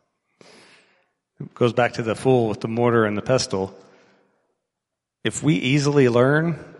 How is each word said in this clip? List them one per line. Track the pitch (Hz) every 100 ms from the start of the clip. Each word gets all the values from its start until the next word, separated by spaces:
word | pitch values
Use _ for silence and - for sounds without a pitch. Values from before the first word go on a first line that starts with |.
| _ _ _ _ - - - _ _ _ _ _ _ -
It | 147
goes | - 120
back | 110 120
to | -
the | 113 101
fool | 135 127 113
with | 101
the | 117
mortar | 113 120 117 107
and | 104
the |
pestle. | - 131 - 95 95 - - _ _ _ _ _ _ _ _ _ _ _ _ _
If | 113 -
we | 139 165
easily | 127 143 139 143 123
learn, | 117 127 151 170 151 -